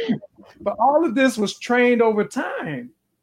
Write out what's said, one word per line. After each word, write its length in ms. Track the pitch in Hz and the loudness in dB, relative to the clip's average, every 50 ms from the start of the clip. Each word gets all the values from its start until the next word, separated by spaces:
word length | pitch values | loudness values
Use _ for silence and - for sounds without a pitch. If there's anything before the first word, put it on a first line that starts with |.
| 466 349 214 - | 2 0 -4 -6
<laughs> 420 | - - _ - - - - - | -6 -14 _ -20 -20 -20 -18 -10
but 140 | - 202 196 - | -6 -6 -2 0
all 260 | 226 269 294 302 339 | 2 2 4 2 2
of 100 | 302 208 | 0 2
this 220 | 277 262 262 - 220 | 2 2 2 2 0
was 200 | 202 190 - - | -4 -4 -6 -6
trained 420 | - - 240 247 247 247 240 226 | -4 -2 0 2 4 4 4 4
over 220 | 233 220 208 208 202 | 2 2 2 0 -2
time. 680 | 208 - 254 330 - 554 480 285 165 147 247 240 247 - _ _ _ _ _ | -2 -4 -6 -6 -6 -6 -8 -8 -8 -8 -8 -10 -12 -18 _ _ _ _ _